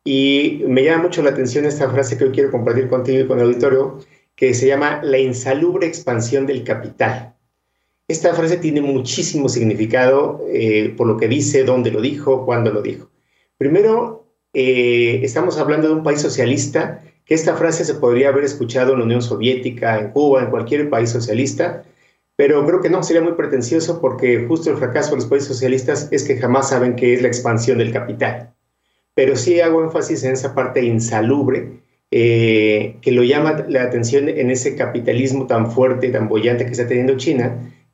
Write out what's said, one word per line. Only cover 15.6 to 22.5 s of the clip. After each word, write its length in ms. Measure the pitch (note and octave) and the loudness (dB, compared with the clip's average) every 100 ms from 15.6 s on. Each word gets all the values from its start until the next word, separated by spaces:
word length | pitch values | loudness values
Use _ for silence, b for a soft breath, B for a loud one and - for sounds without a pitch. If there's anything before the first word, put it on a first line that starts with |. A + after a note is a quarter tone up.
| C#3+ D3+ D#3 | 0 2 2
de 60 | |
un 80 | D#3 | 0
país 180 | D#3 D3 | 0 0
socialista, 840 | D3 C3 A#2+ C3+ - E3 G3+ B B B - | -2 0 0 0 -2 -2 -4 B B B -2
que 80 | |
esta 200 | D#3+ E3 - | 0 0 0
frase 280 | E3 D#3+ | 0 0
se 100 | D3+ | -4
podría 340 | C3+ B2 A#2+ C#3 | 0 2 4 2
haber 160 | C3+ | 2
escuchado 480 | C#3+ - A#2 C3 B2+ | 0 -4 -4 0 2
en 80 | C3 | 2
la 40 | |
Unión 160 | A2+ A#2+ | 2 0
Soviética, 800 | A#2 G#2+ A#2+ B2+ B2+ - A2+ A2 | -2 -2 0 0 -4 -4 -2 -2
en 120 | G#2 | -2
Cuba, 320 | C#3 D3 C3 | 0 4 2
en 80 | A#2 | 2
cualquier 380 | A#2 A#2 D3 D3 | -4 -2 -2 0
país 220 | A#2 A#2 | 0 -2
socialista, 720 | A#2+ A2 A2 C#3 - F3 - B B B B B - | -2 -2 -2 -2 -2 -4 -6 B B B B B 0
pero 280 | C#3+ | 2